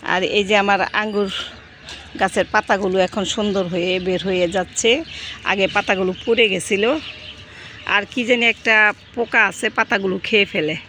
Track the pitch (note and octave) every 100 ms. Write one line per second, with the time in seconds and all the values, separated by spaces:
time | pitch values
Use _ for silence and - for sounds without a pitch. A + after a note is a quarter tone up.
0 | - F3+ F#3+ G#3 F#3+ G#3 G3+ G3 - -
1 | G#3+ G3+ G3 - - - - - - -
2 | - - F#3+ - F3+ G#3+ - G#3 G3 F#3
3 | F#3 - F#3+ - G#3 G3 F3+ F3+ F3+ F#3
4 | F3+ F3+ F#3 F#3 F3 F#3 F3+ - A3+ B3+
5 | - - - - - G3 F#3+ G3+ G3 G3
6 | F#3+ F#3 - A3+ A3+ F#3+ - G3 G#3+ D#4
7 | - - - - - - - - - G3+
8 | G3+ - A#3 B3 A#3 A3 A#3+ A3 G#3 G3+
9 | - - A3+ B3 G#3 F#3 A3 A3 A3 G#3+
10 | G3 F#3 - G#3+ G3+ G3 D#3 D#3